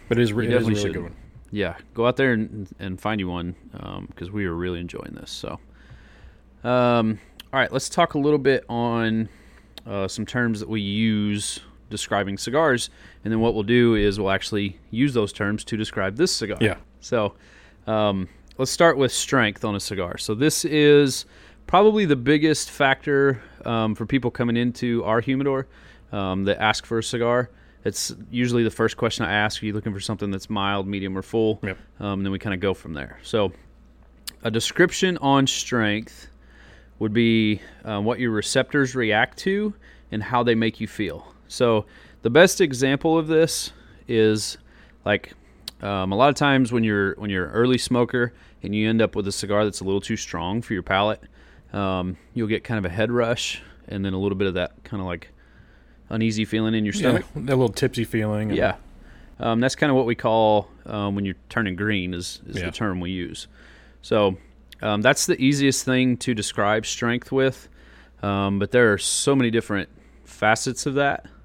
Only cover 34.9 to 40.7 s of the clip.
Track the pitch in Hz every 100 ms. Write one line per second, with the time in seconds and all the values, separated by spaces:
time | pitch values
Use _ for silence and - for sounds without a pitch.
34.9 | - 190 175 139 139 135 - - 123 107
35.9 | 104 113 - - - - - - - -
36.9 | - 110 110 117 113 107 104 - - -
37.9 | 101 104 120 123 107 - 135 131 147 131
38.9 | 127 113 104 123 - 190 202 214 - -
39.9 | - - 110 101 123 120 113 113